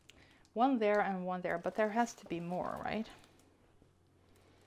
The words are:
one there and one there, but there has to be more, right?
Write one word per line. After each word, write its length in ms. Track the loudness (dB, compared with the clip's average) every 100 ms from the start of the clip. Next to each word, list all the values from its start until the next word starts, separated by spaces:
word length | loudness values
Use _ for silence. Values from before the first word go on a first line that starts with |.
| -20 -20 -20 -20 _
one 240 | 2 2 4
there 220 | 4 4
and 260 | 2 -2 -4
one 160 | -4
there, 160 | -2 -2
but 180 | -2 0
there 140 | 0
has 240 | 2 0
to 120 | -4 -8
be 160 | -6
more, 400 | -4 -4 -4 -4
right? 240 | -4 -4 -6 -12 -20 -20 _ _ _ _ _ _ _ _ _ -20 -20 -20